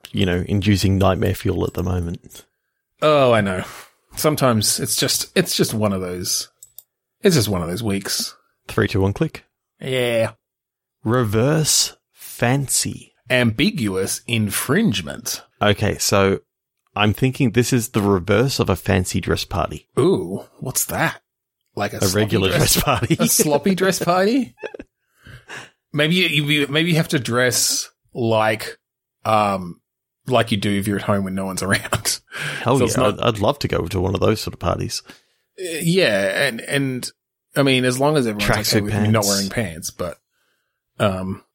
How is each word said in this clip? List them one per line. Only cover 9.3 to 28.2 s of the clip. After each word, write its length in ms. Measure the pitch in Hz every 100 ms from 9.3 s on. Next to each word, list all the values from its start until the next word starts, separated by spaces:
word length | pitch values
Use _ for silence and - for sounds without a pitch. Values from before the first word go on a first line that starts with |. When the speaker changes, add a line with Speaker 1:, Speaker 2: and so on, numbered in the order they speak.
| - - _ _ -
Speaker 2:
Yeah. 520 | - 131 120 117 110 - _ _ _ _ _ _
Speaker 1:
Reverse 920 | - 123 113 110 127 160 151 - - - _
fancy. 1040 | - - - 120 139 135 - - - - _ -
Speaker 2:
Ambiguous 880 | 127 120 110 175 214 107 92 95 - -
infringement. 1160 | 117 107 - - 151 220 95 76 67 - - - -
Speaker 1:
Okay, 340 | 104 104 101 -
so 420 | - 101 98 98 _ _ _ _ _ -
I'm 160 | 104
thinking 400 | 101 131 127 135
this 200 | 107 120
is 180 | 127 110
the 120 | 113
reverse 560 | 101 98 87 101 135 -
of 100 | -
a 80 | 95
fancy 440 | - 95 92 98
dress 240 | - 85
party. 440 | - 98 - 76 _ -
Speaker 2:
Ooh, 460 | 170 151 87 98 - -
what's 280 | 143 - -
that? 360 | 185 160 - _ _ _ _ _ -
Like 160 | 101
a 60 | -
Speaker 1:
A 20 |
Speaker 2:
sloppy 160 | 98 98
Speaker 1:
regular 320 | 107 110 95
Speaker 2:
dress, 240 | 90 -
Speaker 1:
dress 100 | -
party. 320 | - 120 - 160
Speaker 2:
a 60 | 240
sloppy 460 | - 170 143 196 185
dress 260 | 190 175
party? 540 | - 180 196 262 233 - - - - _ _ _
Speaker 1:
<laughs> 680 | - - - - - _ _
Speaker 2:
Maybe 220 | 143 156 180
you, 280 | 175 147
you, 220 | 147 151 139
maybe 220 | 147 165
you 60 | 156
have 120 | 160
to 100 | 160
dress 720 | 113 117 127 - - - - _ _
like, 640 | 160